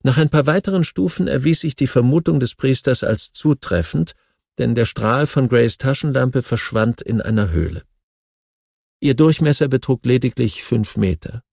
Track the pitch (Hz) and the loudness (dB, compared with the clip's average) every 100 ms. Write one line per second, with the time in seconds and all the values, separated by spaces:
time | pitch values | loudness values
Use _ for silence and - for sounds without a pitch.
0 | 135 131 151 156 139 180 196 190 156 - | 2 2 2 2 2 0 0 -2 -2 -2
1 | 185 - 180 135 143 160 160 - 135 131 | -2 -2 -2 0 0 0 -2 -2 0 2
2 | 123 156 165 151 120 - 135 127 135 123 | 2 2 2 0 -2 -2 0 0 0 -2
3 | - 107 - - 151 139 - 87 85 147 | 0 -2 -4 -4 0 0 0 -2 0 -4
4 | 165 - _ _ _ - 120 117 113 - | -4 -8 _ _ _ -4 -2 0 -2 0
5 | 110 127 147 147 123 120 117 - 135 143 | 0 0 0 0 2 2 2 0 -2 -2
6 | 151 131 127 127 - 117 - 113 110 117 | -2 0 0 -2 -2 -4 -2 0 0 -2
7 | - 113 - 110 104 80 80 80 - _ | -4 -2 0 0 0 0 -2 -6 -14 _
8 | _ _ _ _ _ _ _ _ _ _ | _ _ _ _ _ _ _ _ _ _
9 | 139 123 156 156 151 147 143 131 - 127 | 0 4 4 4 2 2 0 0 0 -2
10 | 123 127 123 - 117 - - 117 104 - | 0 0 0 -2 -2 -4 -4 -2 -2 -2
11 | 98 82 - 117 _ | -2 -2 -8 -16 _